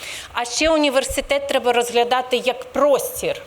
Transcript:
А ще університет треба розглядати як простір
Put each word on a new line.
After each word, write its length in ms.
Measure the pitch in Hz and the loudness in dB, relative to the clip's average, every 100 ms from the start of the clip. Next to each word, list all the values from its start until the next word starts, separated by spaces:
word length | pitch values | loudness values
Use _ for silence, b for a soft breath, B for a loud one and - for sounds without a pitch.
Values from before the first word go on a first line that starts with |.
| B B B | B B B
А 120 | - 240 | -6 -4
ще 240 | - 311 | 0 2
університет 800 | 311 294 262 269 - 254 285 277 | 4 4 2 0 -2 -2 -2 0
треба 260 | 269 240 | 0 2
розглядати 640 | 240 240 233 240 254 254 240 | 2 2 2 2 0 0 -2
як 260 | 247 247 | 0 -4
простір 800 | - - 285 262 - - 160 - | -4 2 4 4 0 -4 -4 -4